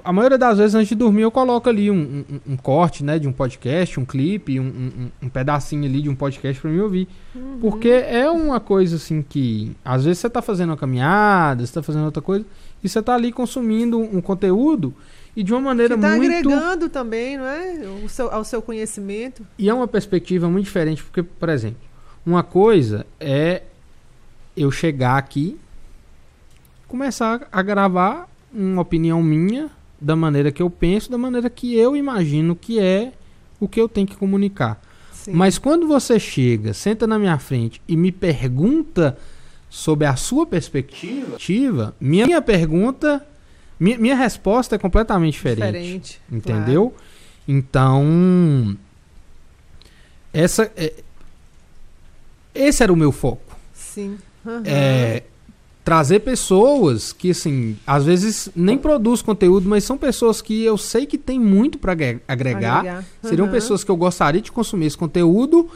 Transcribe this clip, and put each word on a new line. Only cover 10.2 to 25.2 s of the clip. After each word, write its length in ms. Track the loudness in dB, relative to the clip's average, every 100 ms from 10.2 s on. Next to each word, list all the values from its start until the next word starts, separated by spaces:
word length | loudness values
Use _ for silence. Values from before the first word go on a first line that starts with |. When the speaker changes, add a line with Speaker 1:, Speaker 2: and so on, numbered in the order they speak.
Speaker 1:
você 100 | -2
tá 100 | -4
fazendo 300 | -4 -2 -2
uma 60 | -2
caminhada, 880 | -2 0 2 4 4 4 2 0 -4
você 60 |
tá 100 | -6
fazendo 220 | -4 -2
outra 180 | -2 -4
coisa, 220 | -4 -4 -4 -16 -20 -8
e 60 | -6
você 140 | -4
tá 120 | 0
ali 180 | 0 0
consumindo 680 | -4 -6 -4 -2 0 0 -2
um, 200 | -2 -4
um 20 |
conteúdo 760 | -4 -2 2 2 2 0 -2 -8 -20 -20 -14 -6
e 60 |
de 100 | -2
uma 80 | 0
maneira 360 | 0 2 2 2
Speaker 2:
Que 40 |
tá 140 | 2 4
Speaker 1:
muito 160 | 2
Speaker 2:
agregando 560 | 2 2 2 0 -2 -4
também, 480 | -4 -6 -6 -6 -8
não 100 | -8
é? 340 | -8 -8 -10 -12 -10
O 40 | -8
seu, 220 | -6 -4
ao 120 | -4
seu 180 | -6 -8
conhecimento. 840 | -8 -8 -8 -10 -10 -8 -10 -12 -16 -4
Speaker 1:
E 100 | 0
é 60 |
uma 140 | 0 0
perspectiva 600 | -2 -2 -4 -2 -2 0
muito 180 | 0 -2
diferente, 360 | -2 -2 -4
porque, 220 | -8 -8
por 240 | -8 -6 -4
exemplo, 300 | -2 -4 -10 -18 -20 -20 -10
uma 200 | 0 0
coisa 600 | 2 2 4 4 2 -2 -8 -10
é 440 | -2 0 0 -2 -8 -20 -20 -20 -20 -20 -20 -20 -12 -2
eu 140 | -2
chegar 460 | 0 -2 0 0
aqui, 400 | 0